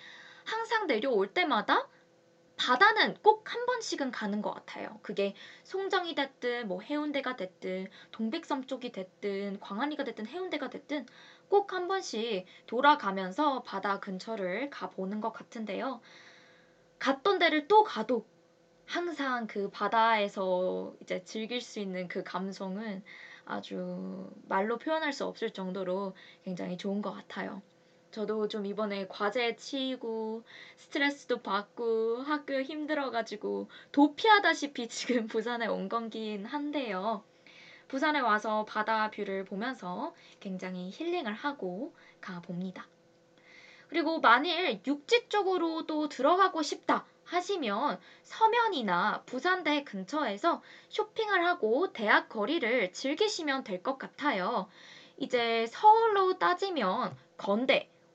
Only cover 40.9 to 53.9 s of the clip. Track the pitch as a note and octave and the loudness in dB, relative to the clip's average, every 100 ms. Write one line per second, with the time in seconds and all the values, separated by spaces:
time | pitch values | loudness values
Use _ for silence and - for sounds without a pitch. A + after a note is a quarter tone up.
40.9 | - E4 F4 A#3+ G#3+ C#4+ C#4 F#3 F3+ D#4+ | -6 -4 -2 -4 -4 -6 -6 -6 -6 -8
41.9 | - - - - F3 E3+ F3 F#3 - - | -12 -20 -16 -12 -10 -8 -8 -8 -10 -16
42.9 | _ _ _ _ _ - - - - - | _ _ _ _ _ -20 -20 -20 -20 -6
43.9 | E4 D4+ D#4+ B3+ A#3+ E4+ D#4+ F4+ G3+ C4 | -2 0 4 6 6 6 0 0 -2 -2
44.9 | C#4+ - A#4 - G#4 F#4+ F#4 E4+ D#4+ D#4 | -4 2 2 2 0 2 2 0 -2 -4
45.9 | D#4 D4+ - C4+ F4+ F#4+ D#4+ D4+ F#4 - | -2 -2 2 4 6 4 2 -4 -4 -2
46.9 | A3+ - _ - F4 F4 G4 A#3 G3+ C#4 | -2 -2 _ -4 -2 0 -2 0 0 0
47.9 | F#3 - - - - A4 A#4 A4+ E4 G#3+ | -2 -10 -20 -12 4 4 6 2 2 2
48.9 | F3 G3+ - - B3+ F4+ F#4 D4+ D4 C#4+ | 2 2 0 -4 -2 0 2 2 0 -2
49.9 | G3 F#3 D4+ B3+ G3+ E4 C4+ - - - | -8 -6 -2 -2 0 0 0 -4 -20 -6
50.9 | - G#4+ - G#4+ F#4+ E4+ F4 A3 B3 F4+ | -4 -4 -2 2 2 2 2 2 2 0
51.9 | - G#3+ D4 D#4+ A3+ G3+ E4 A3+ B3+ G3 | 0 4 4 2 -2 0 0 2 2 0
52.9 | - C4+ D#4+ G#4 G#4 D4+ C4+ B3+ F#3 - | -2 -2 0 0 0 -2 -4 -4 -6 -4